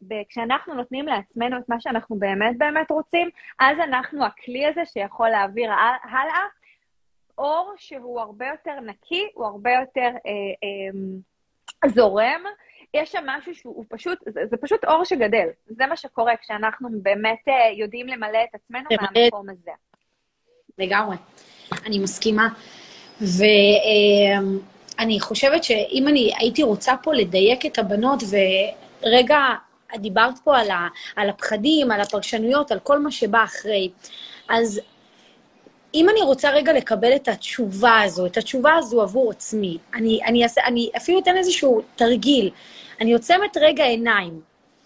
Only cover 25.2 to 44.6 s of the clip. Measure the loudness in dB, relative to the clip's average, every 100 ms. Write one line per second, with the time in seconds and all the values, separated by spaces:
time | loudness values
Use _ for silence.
25.2 | -2 0 2 2 2 0 0 0 2 4
26.2 | 2 0 0 2 0 2 0 0 0 0
27.2 | 0 4 4 2 -2 -4 -2 0 0 0
28.2 | 0 0 2 2 -2 -6 -20 -6 2 4
29.2 | 6 4 2 -2 -10 _ -16 -10 -4 2
30.2 | 2 2 2 2 2 -2 -6 -10 -12 -4
31.2 | -4 -4 -6 -2 2 2 2 0 -2 -4
32.2 | -4 -4 0 0 0 -4 0 0 0 -4
33.2 | 0 2 2 -2 -4 -4 -4 -8 -20 -20
34.2 | -20 -20 -2 0 0 -4 -10 _ _ _
35.2 | _ _ _ _ _ _ _ 2 4 4
36.2 | 2 2 2 2 4 2 0 0 2 2
37.2 | 0 -6 -6 -6 -6 2 4 6 4 0
38.2 | -2 -2 -4 0 4 4 2 0 0 0
39.2 | 0 -2 -6 -4 -4 -6 -10 -4 0 0
40.2 | 2 2 2 2 0 0 -2 -4 0 2
41.2 | 2 2 0 2 2 2 -2 0 2 2
42.2 | 2 2 2 -4 -16 -20 -20 -4 2 2
43.2 | 4 2 2 4 4 4 2 2 0 0
44.2 | -2 -10 -20 _